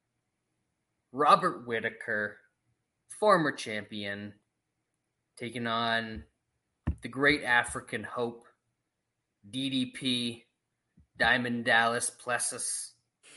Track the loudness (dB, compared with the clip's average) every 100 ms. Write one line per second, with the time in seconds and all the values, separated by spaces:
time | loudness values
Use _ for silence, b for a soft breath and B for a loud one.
0 | _ _ _ _ _ _ _ _ _ _
1 | _ 2 6 6 4 -2 -4 -2 -2 -4
2 | -4 -2 -2 -6 _ _ _ _ _ _
3 | -14 0 4 6 4 -2 -8 -8 -8 -10
4 | -8 -8 -12 -16 _ _ _ _ _ _
5 | _ _ _ -14 -10 -6 -2 0 0 0
6 | -4 -10 -14 _ _ _ _ _ -6 -6
7 | -6 0 2 2 2 2 2 -6 -8 -8
8 | -6 -4 -4 -6 -20 _ _ _ _ _
9 | _ _ _ _ -10 -6 -2 -2 -2 -4
10 | -2 -2 -4 -8 _ _ _ _ _ _
11 | _ 0 4 4 2 -2 4 4 4 2
12 | -4 -6 -4 -2 -2 -6 -6 -8 -10 _
13 | _ _ B